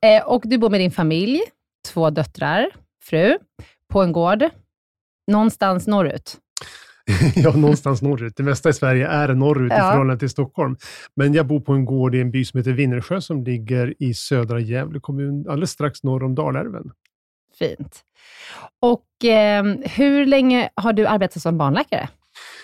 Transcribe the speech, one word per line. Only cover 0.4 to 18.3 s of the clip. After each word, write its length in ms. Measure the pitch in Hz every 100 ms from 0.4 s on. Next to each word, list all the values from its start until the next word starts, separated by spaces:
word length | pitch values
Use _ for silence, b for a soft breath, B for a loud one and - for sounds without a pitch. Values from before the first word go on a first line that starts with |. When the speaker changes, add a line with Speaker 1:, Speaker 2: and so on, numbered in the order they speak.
| 220
Speaker 1:
du 120 | 247
bor 120 | 226
med 100 | 196
din 120 | 185
familj, 480 | - 160 160 202 285 466 _ _ _ -
två 160 | - 160
döttrar, 600 | 151 151 - 147 175 302 - _ _
fru, 340 | - 160 190 330 - b b b -
på 100 | 196
en 100 | 185
gård 320 | 165 170 214 320 - _ _ _ _ _ _ -
någonstans 560 | 208 220 - 196 185 196
norrut. 500 | 208 160 - - -
Speaker 2:
<laughs> 960 | _ - - - - _ - 95 151 180
Ja, 160 | 156 147
någonstans 460 | 147 147 139 127
norrut. 320 | 143 135 117 -
Det 60 |
mesta 260 | 139 135 165
i 40 |
Sverige 340 | 135 131 127 143
är 260 | 151 143
norrut 380 | 127 139 139 127
i 40 | 120
Speaker 1:
Ja. 160 | 185
Speaker 2:
förhållande 280 | 139 135 123
till 100 | 135
Stockholm. 460 | - 135 - 139 131 B B B -
Men 180 | 139
jag 120 | 151 139
bor 120 | 147
på 140 | -
en 120 | 139 127
gård 300 | 135 127 127
i 60 |
en 100 | 123
by 140 | 131 127
som 120 | 131
heter 140 | 127
Vinnersjö, 500 | 127 139 123 - 190
som 220 | - 156
ligger 500 | 123 123 110 123 120 -
i 140 | 131
södra 460 | 117 - 131 113 117
Gävle 400 | 110 123 147 151
kommun, 460 | - 139 139 143 147
alldeles 220 | 143 147
strax 320 | - 147 -
norr 200 | 135 131
om 120 | 131 131
Dalälven. 560 | 151 135 220 190 - - _ _ _ _ _ -
Speaker 1:
Fint. 420 | 170 - - - _ B B